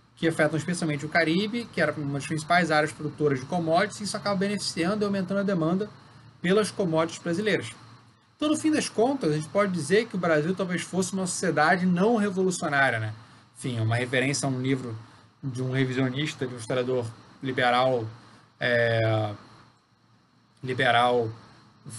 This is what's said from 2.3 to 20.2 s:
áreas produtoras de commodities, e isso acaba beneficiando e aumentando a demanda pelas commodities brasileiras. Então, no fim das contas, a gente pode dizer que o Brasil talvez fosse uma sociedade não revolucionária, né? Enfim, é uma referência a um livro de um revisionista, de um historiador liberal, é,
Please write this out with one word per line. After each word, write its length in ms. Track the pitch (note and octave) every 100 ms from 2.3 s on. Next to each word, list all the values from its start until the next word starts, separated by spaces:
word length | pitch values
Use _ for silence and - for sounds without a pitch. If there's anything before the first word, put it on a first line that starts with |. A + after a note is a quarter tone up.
| D#3+ D#3 F3 E3+
áreas 220 | D#3 D3+
produtoras 480 | - D3+ - D3+ C3
de 60 | B2
commodities, 540 | F3+ D#3+ E3 G#3 -
e 40 |
isso 120 | G#3 G#3+
acaba 200 | G3+ G3
beneficiando 680 | G3+ G#3 - - E3 G#3+
e 20 | G#3
aumentando 340 | G3 F#3 G3
a 20 |
demanda 460 | G3 F#3+ D#3 F#3+ G#3 - - - - -
pelas 280 | F3 G3+ G#3
commodities 520 | - F#3 D#3+ E3 -
brasileiras. 480 | E3+ E3+ G#3+ E3+ A#2 - - - - _ _ _
Então, 120 | D4+
no 80 | D4+
fim 140 | D#4
das 180 | D4 -
contas, 420 | - A#3 C#4 D#3+
a 40 |
gente 140 | D3+ D#3
pode 240 | G3 G3+
dizer 340 | F3 C#3 G3 A#3
que 100 | F#3+
o 20 |
Brasil 360 | F3 D#3 D#3
talvez 280 | F#3+ F#3 F3
fosse 320 | - F3 F#3
uma 120 | F#3+ F#3
sociedade 600 | - F#3 D3 D#3 F#3 F#3
não 300 | F3 G3+ A#3
revolucionária, 840 | G#3 F#3 F#3 F3+ E3 C#3 C3+ A2+
né? 160 | A2 G#2+ - - - -
Enfim, 220 | C#3 A#2+
é 20 |
uma 160 | A2 A#2
referência 500 | B2 B2+ C3 C#3 C#3
a 40 |
um 100 | C3
livro 340 | C3 C3+ B2 A2+ - - - _
de 200 | C#3 A#2+
um 100 | C3
revisionista, 720 | C3 C3 B2+ C3 B2+ D3+ - B2+
de 80 |
um 20 | A#2+
historiador 500 | - C3 B2+ B2+ A2+ - - -
liberal, 640 | C3 B2+ B2 A#2 A2 B2 A2 - - - _ _
é, 720 | B2+ A#2+ A#2 A2+ A2 A2 G#2+ G#2 - - - _ _ _ _ _